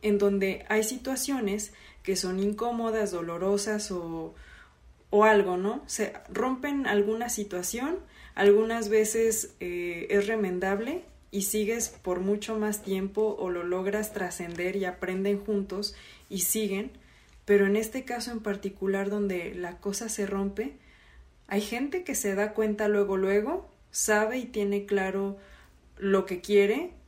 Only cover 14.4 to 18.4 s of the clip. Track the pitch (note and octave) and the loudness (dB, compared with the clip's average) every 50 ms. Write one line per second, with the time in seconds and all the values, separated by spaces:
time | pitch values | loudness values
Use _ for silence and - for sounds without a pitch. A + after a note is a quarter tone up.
14.4 | F3+ E3+ E3+ E3+ F3 F3+ F#3 G3+ G3 F3+ F3+ - - F3+ F#3 F#3+ G3 G3+ G3+ G3+ | -8 -8 -6 -4 -4 -4 -2 -2 -4 -4 -4 -6 -6 -4 -2 -2 0 0 0 0
15.4 | G3+ G#3 G#3+ G3+ G3 G3 F#3+ F#3+ G#3 - - - - - - - - - - F#3+ | 0 -2 -2 -2 -2 -4 -6 -6 -6 -6 -8 -10 -20 -20 -20 -20 -18 -8 -4 -2
16.4 | - - - A3 G#3+ G3+ G3 F#3+ A3 C4 - - - - - - - _ - - | -2 0 0 0 0 -2 -2 -4 -4 -6 -10 -16 -20 -20 -20 -20 -20 _ -20 -20
17.4 | _ - G3+ G3+ G3+ G3 G3+ G#3+ A3+ A3+ - C4 B3+ - A#3+ A#3+ A#3 B3 A#3 A3+ | _ 4 6 6 6 6 4 2 0 -2 -6 -8 -8 -6 -8 -6 -6 -6 -8 -6